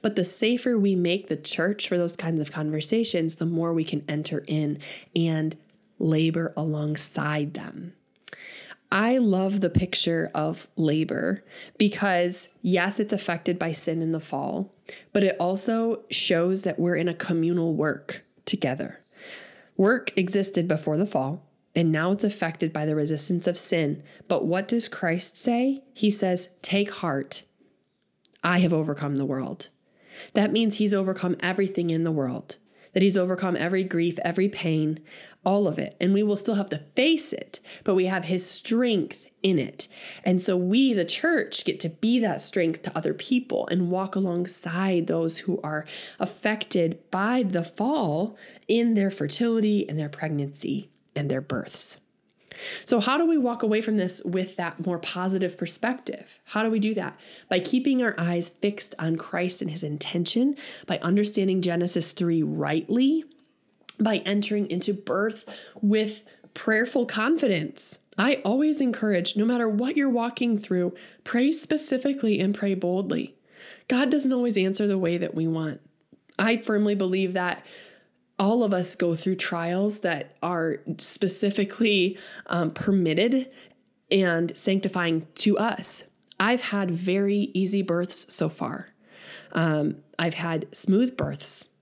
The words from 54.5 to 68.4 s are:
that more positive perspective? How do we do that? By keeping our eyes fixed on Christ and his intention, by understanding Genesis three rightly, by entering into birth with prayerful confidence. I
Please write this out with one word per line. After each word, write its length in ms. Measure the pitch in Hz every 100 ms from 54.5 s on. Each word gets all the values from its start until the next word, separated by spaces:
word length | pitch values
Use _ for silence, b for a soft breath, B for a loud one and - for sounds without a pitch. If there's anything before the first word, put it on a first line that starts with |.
| -
that 280 | 170 - 175
more 140 | 170
positive 580 | 165 175 185 190 180 -
perspective? 840 | 170 - 233 254 - - - - -
How 140 | 208
do 60 | 226
we 100 | 220
do 140 | 208 208
that? 220 | 180 - B B B
By 140 | 185
keeping 420 | 180 254 277 254
our 120 | 233 -
eyes 320 | 170 175 175
fixed 440 | - 202 202 - -
on 160 | 165 165
Christ 460 | - 175 180 -
and 100 | 170
his 120 | 160
intention, 760 | 151 147 - 175 175 233 269 285 B B -
by 120 | 180
understanding 640 | 170 202 208 208 190 190
Genesis 500 | 175 170 175 175 160
three 320 | - 175 165
rightly, 800 | 151 156 147 160 160 226 269 320 302 _ _ _ _ _ - -
by 160 | 220 202
entering 520 | 185 208 202 208 196
into 240 | 175 175
birth 520 | 196 - 185 220 214 - B B B
with 420 | 202 214 214 214 - B B
prayerful 520 | - - 220 247 277 240
confidence. 920 | 220 233 320 262 180 151 - - - _ -
I 240 | 233 269